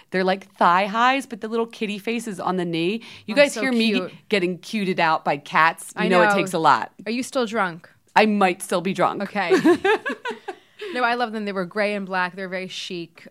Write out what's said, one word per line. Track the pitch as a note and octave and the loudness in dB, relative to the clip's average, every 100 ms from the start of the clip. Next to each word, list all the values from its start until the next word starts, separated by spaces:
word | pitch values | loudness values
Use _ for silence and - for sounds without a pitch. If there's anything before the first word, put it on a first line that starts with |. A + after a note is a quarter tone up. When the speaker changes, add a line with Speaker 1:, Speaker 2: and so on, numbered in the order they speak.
| _ | _
Speaker 1:
they're | F#3 F#3 | -2 0
like | F#3+ - - | -2 -6 2
thigh | F#3+ F3+ G3+ | 4 4 2
highs, | A3+ B3 C#4 C4+ | 2 2 2 -4
but | A#3 | -12
the | A3 | -6
little | A#3 A#3 | -4 -4
kitty | - G#3 G3+ | -6 -6 -6
faces | A3+ A#3 A#3 F#3 | -6 -6 -6 -6
on | F3+ F#3 | -2 -2
the | F3 | -2
knee. | E3 E3+ A3+ - - - | -2 -2 -2 -8 -18 -4
You | |
Speaker 2:
Oh, | B3 | 2
Speaker 1:
guys | C#4+ | 2
Speaker 2:
so | A3+ | 2
Speaker 1:
hear | C4 | 0
me | A#3 A3+ | 2 2
Speaker 2:
cute. | F#3+ F3+ - - | 2 -2 -12 -2
Speaker 1:
getting | G3+ F3+ F3 | 0 0 -4
cuted | - A3 F#3+ F3 | -6 -4 -2 2
out | E3 D#3+ | 2 2
by | F3+ D3 | 0 -4
cats. | - F3+ E3 E3+ - - | 0 4 4 2 -12 -4
You | |
Speaker 2:
I | F#3 | 2
Speaker 1:
know | F3+ | 4
it | G#3 | 4
Speaker 2:
know. | G3 | 2
Speaker 1:
takes | F#3 | 0
a | F3 | 2
lot. | D3+ A#2 - - G3+ | 4 4 0 -12 -8
Speaker 2:
Are | |
you | A#3+ | -6
still | B3 C4+ A3 | -4 -4 -2
drunk? | A3 F3+ E3 - _ _ F#3+ | -2 -4 -6 -20 _ _ 2
Speaker 1:
I | A3 | 2
might | G#3 F#3 F3+ | 4 2 0
still | - F#3 | -4 -4
be | F#3 | -2
drunk. | F3 C3 D3+ | 0 0 0
Speaker 2:
Okay. | G3+ G#3 F3 | -6 -4 0
Speaker 1:
<laughs> | F#4 D#4+ E4+ G4 G#4+ C#5 - B4 - - - _ _ G#4 | 2 4 2 2 0 -2 -8 -8 -10 -12 -16 _ _ -8
Speaker 2:
No, | B3 | -4
I | A#3 A#3+ | -2 -2
love | A#3 | -4
them. | A3 G3+ | -4 -6
They | |
were | F#3+ F3 | -6 -6
gray | G#3+ G#3 | -2 -2
and | G3+ F#3 | -4 -6
black. | F#3 F3+ F3+ | -4 -4 -6
They're | F#3 | -10
very | F#3 F#3 | -8 -10
chic, | - - F3 E3 - - | -12 -10 -12 -12 -18 -20